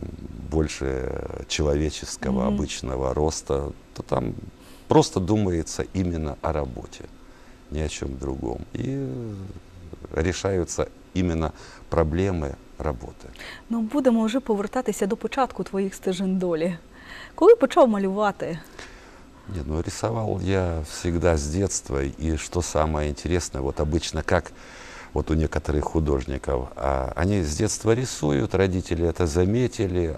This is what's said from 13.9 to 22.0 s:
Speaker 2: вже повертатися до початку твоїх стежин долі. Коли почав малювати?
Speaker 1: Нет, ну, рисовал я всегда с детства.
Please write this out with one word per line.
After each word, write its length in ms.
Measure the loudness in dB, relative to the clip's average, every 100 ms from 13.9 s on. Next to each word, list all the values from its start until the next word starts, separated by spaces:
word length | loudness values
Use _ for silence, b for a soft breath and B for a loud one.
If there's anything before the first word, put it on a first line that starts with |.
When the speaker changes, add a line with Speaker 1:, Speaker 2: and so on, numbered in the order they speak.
| 2 4 4
Speaker 2:
вже 140 | 2 0
повертатися 680 | 0 -2 -2 -2 -2 0 -2
до 100 | -2
початку 460 | -2 -2 -2 -2
твоїх 300 | -4 -2 -2
стежин 420 | -2 -4 -2 0 0
долі. 380 | 0 0 -2 -4 -12 B B B B
Коли 200 | 8 10
почав 320 | 10 8 8 8
малювати? 720 | 6 2 2 0 0 -6 -8 B B B B B B B -18 -10
Speaker 1:
Нет, 80 | -6 -2
ну, 140 | -2
рисовал 580 | -2 -2 -2 0 -2 0
я 400 | 2 2 2 0 -4
всегда 480 | -4 0 4 4 4
с 100 | 2
детства. 540 | 0 0 -2 -4 -2